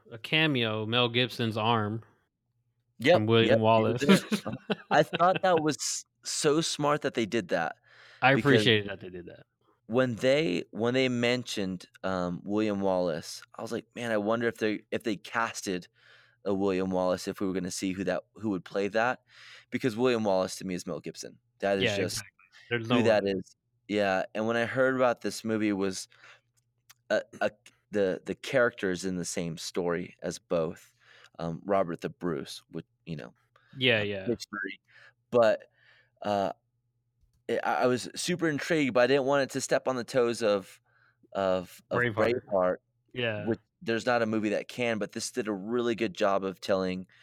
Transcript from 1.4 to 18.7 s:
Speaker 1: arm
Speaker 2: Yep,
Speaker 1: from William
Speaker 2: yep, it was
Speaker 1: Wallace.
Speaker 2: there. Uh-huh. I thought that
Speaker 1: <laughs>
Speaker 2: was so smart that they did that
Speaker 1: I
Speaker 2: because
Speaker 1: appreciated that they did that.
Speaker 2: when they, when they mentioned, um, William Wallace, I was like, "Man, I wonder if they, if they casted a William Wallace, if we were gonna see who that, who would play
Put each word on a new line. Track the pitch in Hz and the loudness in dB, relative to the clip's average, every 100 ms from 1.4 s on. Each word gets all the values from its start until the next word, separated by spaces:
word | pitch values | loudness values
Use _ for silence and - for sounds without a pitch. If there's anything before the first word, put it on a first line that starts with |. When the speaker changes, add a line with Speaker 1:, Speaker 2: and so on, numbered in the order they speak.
| 117 110 | -2 0
Speaker 1:
arm | 110 117 104 113 - _ _ _ _ _ _ _ _ - | 2 2 0 -4 -10 _ _ _ _ _ _ _ _ -2
Speaker 2:
Yep, | 127 175 | 4 4
Speaker 1:
from | 107 | 6
William | 113 117 131 | 6 6 6
Speaker 2:
yep, | 110 113 | 6 6
it | |
was | 107 123 | 4 2
Speaker 1:
Wallace. | 143 | 6
Speaker 2:
there. | 190 - 208 | 6 4 -4
Uh-huh. | - 208 - 214 - | -4 -10 -6 -8 0
I | - | 2
thought | 156 170 175 185 | 2 2 2 4
that | 185 170 | 4 4
Speaker 1:
<laughs> | |
Speaker 2:
was | 156 139 - - - _ | 2 -2 -4 -6 -10 _
so | - - 156 151 | -8 0 2 2
smart | 165 - 143 147 | 0 0 0 0
that | 135 | -2
they | - 110 | -2 0
did | 117 87 | 0 0
that | 92 82 - _ - - - | -2 -2 -6 _ -20 -20 0
Speaker 1:
I | 127 | 4
Speaker 2:
because | |
Speaker 1:
appreciated | 135 139 120 107 107 101 | 6 6 6 6 2 0
that | 92 | -10
they | 92 | -12
did | 90 85 | -14 -14
that. | - - _ _ _ - | -18 -20 _ _ _ -4
Speaker 2:
when | 117 127 107 | 0 0 0
they, | 131 143 170 175 - | 2 2 2 -2 -4
when | - 117 | -4 0
they | 127 131 | 2 0
mentioned, | 120 120 123 120 - 95 92 - - | 0 0 0 -4 -6 -4 -6 -12 -8
um, | 95 92 90 90 | -4 -2 -2 -4
William | - 104 107 101 | -2 0 0 0
Wallace, | 98 92 90 80 - - - - | 0 2 0 -2 -6 -14 -16 -12
I | |
was | 110 | -8
like, | 113 - - | -8 -8 -8
"Man, | 120 | -2
I | 107 | -2
wonder | 104 117 117 | 0 0 -2
if | - | 0
they, | 110 104 - | -2 -2 -6
if | 110 | -6
they | - 95 | -4 -6
casted | - 120 113 - 104 90 - _ _ - _ _ | -4 -4 -4 -6 -6 -6 -8 _ _ -20 _ _
a | - | -4
William | 98 98 92 95 | 0 0 0 0
Wallace, | 92 92 92 - | 0 0 -2 -4
if | 95 | -4
we | 98 | -4
were | |
gonna | 92 90 | -4 -6
see | - 98 | -6 -4
who | 92 | -4
that, | 90 90 - | -4 -4 -8
who | - 110 | -8 -4
would | 95 | -4
play | - | -4